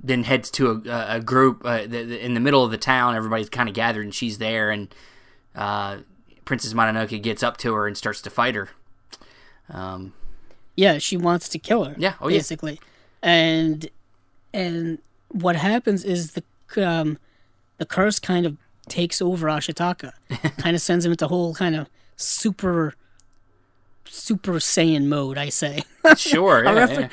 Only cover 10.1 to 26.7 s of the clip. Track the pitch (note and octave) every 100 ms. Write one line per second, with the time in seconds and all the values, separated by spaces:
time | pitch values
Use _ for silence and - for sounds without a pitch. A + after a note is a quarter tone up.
10.1 | - - - - - - - F#3+ D3 -
11.1 | F3+ E3+ F3 - D#3+ - A3+ C#3 C#3+ F#3
12.1 | - D3+ E3 D3 D#3+ D3+ D3+ - _ _
13.1 | - E3+ E3+ D#3+ D#3+ D#3+ D#3 D#3 - _
14.1 | _ _ _ _ G3 F3+ E3+ E3 D#3 _
15.1 | _ - G3 F3 E3 F#3+ A#3+ A#3 G3 G3+
16.1 | F3 D#3+ E3 - _ - G#3+ F#3 E3 D#3
17.1 | D3+ _ _ _ _ _ - - - G#3
18.1 | - - F3+ E3+ D3 _ _ - - E3+
19.1 | - F3+ F3+ D#3 D3+ D#3 D#3 F3 F3+ C3+
20.1 | - - - D3+ - F3 E3+ - F3 E3+
21.1 | E3 D3+ F3 E3+ D#3 F3 D#3 D3 _ -
22.1 | - - - A3 - F#3 E3+ D3+ - _
23.1 | _ _ _ _ _ _ _ _ - -
24.1 | - - G3+ G3 E3 - - E3 D#3 C#3+
25.1 | D3 C3+ C#3 C#3+ - D3 D3 - - D#4+
26.1 | - - E3 F#3+ B2 D3+